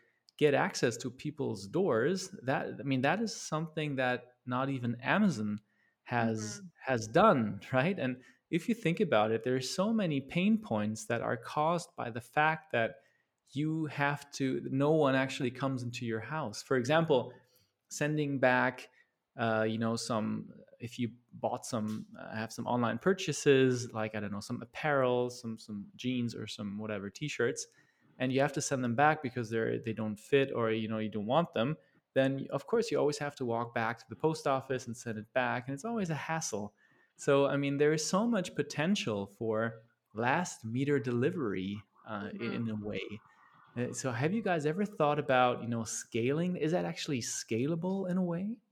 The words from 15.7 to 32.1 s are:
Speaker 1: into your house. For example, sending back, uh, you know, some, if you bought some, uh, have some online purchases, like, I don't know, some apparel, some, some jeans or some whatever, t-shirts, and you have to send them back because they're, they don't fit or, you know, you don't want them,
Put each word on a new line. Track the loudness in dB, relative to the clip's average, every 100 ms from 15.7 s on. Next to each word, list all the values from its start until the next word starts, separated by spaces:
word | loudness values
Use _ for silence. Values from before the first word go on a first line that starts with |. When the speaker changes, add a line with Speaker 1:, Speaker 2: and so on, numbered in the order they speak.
| -2
Speaker 1:
into | -6 -6 -4
your | -4
house. | -4 -6 -6 -8
For | 0 2
example, | 4 2 6 4 2 -8 _ _ _ _ _
sending | -4 -2 0 0 4
back, | 4 6 2 0 -14 _ _ _ _ -2
uh, | 0 2 2
you | 0
know, | 0 -2
some, | -2 -2 -2 -4 -8 -18 -20 -14
if | -12 -6
you | -6 -6 _
bought | -6 -4 -4 -4
some, | -4 -4 -6 -10 -14
uh, | -10
have | -6 -6
some | -6 -2
online | 2 2 2
purchases, | 0 0 -2 0 6 8 8 4 -2
like, | -4 -4
I | -4
don't | -4
know, | -6
some | -6 -8
apparel, | -8 -4 0 2 4 2 0
some, | -4 -10 -10
some | -10 -10 -10 -6
jeans | -4 -2 -2
or | -4 -10
some | -8 -8 -6
whatever, | -4 -4 -6
t-shirts, | -6 -8 0 0 0 -8 _ _ _ _ -4
and | 0
you | 2
have | 2
to | 0
send | -2 -2
them | 0
back | 4 4 4
because | -2 -4 -2
they're, | -2 0 -2
they | -4
don't | -4 -4 -6
fit | 2 4 4
or, | 0 0
you | 0 -2
know, | -2
you | -4
don't | -4 0
want | 2 2
them, | 0 0 -2 _ _ _